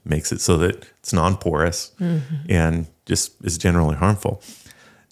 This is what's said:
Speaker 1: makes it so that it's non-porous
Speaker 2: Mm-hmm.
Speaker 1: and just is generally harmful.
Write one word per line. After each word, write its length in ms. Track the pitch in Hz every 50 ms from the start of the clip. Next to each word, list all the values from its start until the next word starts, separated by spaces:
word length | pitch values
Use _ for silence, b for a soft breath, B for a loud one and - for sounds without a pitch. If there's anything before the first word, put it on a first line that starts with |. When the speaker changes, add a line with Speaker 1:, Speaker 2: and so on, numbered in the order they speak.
| -
Speaker 1:
makes 260 | 82 76 78 - -
it 80 | - -
so 140 | - - 90
that 280 | 78 85 95 - - - - _ _
it's 140 | - - -
non-porous 760 | 85 80 92 92 - - 87 78 76 82 85 - - - - _ -
Speaker 2:
Mm-hmm. 360 | 180 170 170 156 131 135 160 139 151 170
Speaker 1:
and 380 | 95 85 80 82 82 85 80 - - _ _
just 260 | - 95 - - - _ - -
is 140 | - 85
generally 380 | 82 - 92 85 87 80 76 76
harmful. 460 | 76 87 101 104 98 - - - - B B B B B B B B B B B B B B